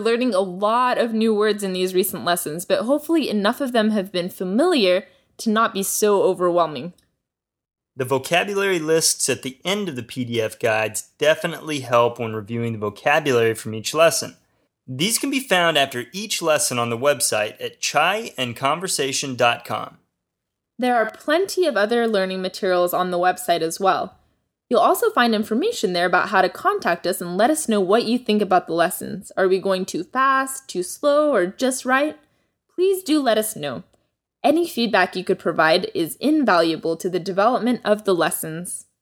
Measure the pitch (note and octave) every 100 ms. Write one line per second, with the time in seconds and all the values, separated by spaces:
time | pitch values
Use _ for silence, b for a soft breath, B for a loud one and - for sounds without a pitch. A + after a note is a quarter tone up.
0 | G#3 A#3 B3+ F#3+ F#3+ F3+ G#3 A#3+ B3+ B3
1 | A#3 A3 A3+ G#3 G#3+ G#3 G3 F#3 F#3 F#3
2 | G3 E3+ D#3 F3 D#3+ D#3+ - G3 A3 D4
3 | D4 E4 A#3+ G#3+ G3 B3 C4+ B3 G#3+ G#3+
4 | F#3+ F3+ F3+ - F#3 G#3 F4 D#4 F#3 F3+
5 | - b b - A3+ G#3+ A3+ G3 G3 -
6 | G#3 G3+ E3 F#3 F3+ F3 D#3+ C#3+ E3 -
7 | _ _ _ _ _ _ _ _ _ -
8 | B2 C3+ C3 E3+ G3+ G3 G3 F3+ D#3 D#3+
9 | D#3+ - - B2 C3 - F3 G3+ G3 B2+
10 | A2+ C3 A#2+ A#2 A2 - A#2 A2 A2 G#2
11 | - - D3 D#3 E3+ D3 D#3+ C3+ A#2 A#2+
12 | A#2+ A#2 A2+ A2 G2+ A#2 A#2 A2+ G#2+ G2+
13 | - D3+ D3 B2 A2+ A2 A2+ A2 G#2+ D#3
14 | E3 - - - _ _ _ _ - B2+
15 | F#3+ A3+ C#4 C4+ - F#3 E3+ D3+ C#3 B2
16 | A#2 F#3 G#3+ - E3 D3+ - B2 A#2 A#2
17 | C#3+ C3+ - G#2+ G#2+ - A#2+ - - D3
18 | E3 G#3+ A#3 - B2 A2+ C3+ D#3+ F3+ -
19 | C#3 C3+ C#3+ B2 A#2+ A#2 - A2 A2+ -
20 | _ _ _ _ _ _ _ - B3 A#3+
21 | A3 - - D#4+ G4 - E4+ G#3+ G#3+ A#3+
22 | A#3 G3+ F#3+ F#3+ F#3 - F#3+ F3+ F3 -
23 | F3+ F3+ F3+ F3+ - E3+ E3 - F#3+ D3
24 | F#3+ - _ _ _ _ - B3 - F#4+
25 | A4 C4+ A#3+ G#3+ A3 A3 G#4 A#4 G3 F3
26 | F3 F3 G3 G3+ F3+ - F#4 G#4 A#3+ F3
27 | E3+ F3+ F3 F3+ A#3+ D#4 - G#3+ F3+ A3
28 | A3 A#3+ - G#3+ G3 F3+ - E3+ E3+ -
29 | - F#3 - - F#3+ F#3+ F#3+ F#3 F#3+ -
30 | - B3+ C4+ C4+ C4+ - - F3+ F3+ -
31 | D4 C#4+ D4+ A#3+ F3+ - B3+ B3+ B3 C4
32 | D4+ - _ _ _ _ _ - F#4+ F#4
33 | E4 D4+ B3+ G#3+ G#3+ E3 C#3+ B2 - _
34 | _ _ _ _ B3 D#4 E4+ - A#3 G3+
35 | F3+ F#3 F3+ F#3 F#3 D#3+ D#3+ F3 - -
36 | D#3+ - C4 D#4 A#3+ F3+ E3+ D#3+ E3 E3
37 | F#3+ F3 F3+ F#3 G#3+ B3+ A3+ A#3+ - G#3
38 | G#3 F3+ D#3+ - D#3+ D#3+ F3 - - _